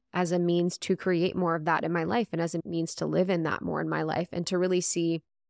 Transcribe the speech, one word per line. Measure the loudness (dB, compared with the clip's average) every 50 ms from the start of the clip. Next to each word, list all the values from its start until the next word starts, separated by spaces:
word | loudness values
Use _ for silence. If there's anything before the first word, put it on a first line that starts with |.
| _ _ -2
as | -2 0 2
a | 2 2
means | 2 4 4 2 2 0 -2 -2
to | -2 -2 -2
create | 0 2 0 2 2 2 0 0
more | 0 0 0 0
of | 0 2
that | 2 2 2 2
in | 0
my | 0 0 0
life | 0 0 0 -2 -2
and | -2 -2
as | -2 -2 -2
a | -4 -4
means | -2 -2 -2 -2 -2 -4
to | -4 -2
live | 0 2 2 2 2
in | 2 0 0
that | -2 -2 -4
more | -4 -2 -2 -2
in | -2 -2
my | -2 -2
life | -2 -2 -2 -2 -2 -4
and | -4 -6 -4
to | -2 0
really | 0 2 2 2 2
see | 0 0 0 0 0 0 0 -2 -4 _ _ _ _